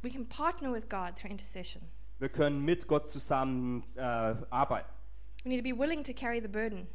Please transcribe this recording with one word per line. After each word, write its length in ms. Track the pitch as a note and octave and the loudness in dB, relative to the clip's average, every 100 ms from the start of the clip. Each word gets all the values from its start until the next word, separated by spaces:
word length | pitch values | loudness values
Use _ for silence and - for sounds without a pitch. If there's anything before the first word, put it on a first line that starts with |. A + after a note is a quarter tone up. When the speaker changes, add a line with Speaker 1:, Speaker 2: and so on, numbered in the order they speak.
Speaker 1:
We 80 | B3 | -4
can 180 | A#3+ A#3 | -4 -4
partner 440 | - D#4 F4 C#4 | 2 2 2 0
with 160 | A#3 - | 0 0
God 280 | G3+ F3+ F3+ | -2 -2 -4
through 140 | F#3+ | -4
intercession. 520 | G3 G3+ F#3 F3+ - E3 - - - | -4 -4 -4 -6 -6 -6 -6 -6 -2
Speaker 2:
Wir 80 | C3+ | -2
können 360 | - D3 C#3+ | 4 4 4
mit 220 | C#3+ F3 - | 4 2 4
Gott 220 | D3 D3 | 4 4
zusammen, 760 | C#3+ - C#3 C3 B2+ B2+ B2 - - | -4 2 2 4 2 2 0 -2 -2
äh, 40 | |
arbeiten. 880 | B2+ A#2 A2+ A2 - B2 C#3 A2+ - - - - - - | 0 2 2 2 0 2 2 2 -2 -6 -6 -6 -6 -6
Speaker 1:
We 60 | B3+ | -2
need 160 | B3+ | -2
to 40 | B3 | 0
be 80 | A#3+ | 2
willing 280 | C#4+ D#4+ | 2 2
to 80 | C#4 | -2
carry 280 | B3+ B3 A#3 | -4 -2 -2
the 80 | G#3+ | -2
burden. 380 | G#3 A3+ G3 F3+ | 0 -2 -2 -6